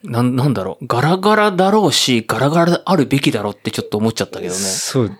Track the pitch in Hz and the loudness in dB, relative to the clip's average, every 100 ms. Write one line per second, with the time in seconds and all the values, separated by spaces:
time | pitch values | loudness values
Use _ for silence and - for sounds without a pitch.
0 | 156 117 123 131 143 107 92 - 123 - | -4 0 0 2 0 0 -4 -8 -4 0
1 | 151 185 196 214 214 180 190 214 185 - | 2 2 2 2 2 2 2 4 2 2
2 | - 120 - 110 135 165 170 170 - 190 | 2 0 0 -2 0 2 2 0 0 0
3 | 139 139 139 117 104 101 120 - - 107 | 2 2 0 -2 -4 -6 -8 -6 -4 -2
4 | 110 - 95 92 90 92 98 92 - 135 | -2 -2 -6 -6 -8 -6 -6 -6 -4 -2
5 | 110 | -2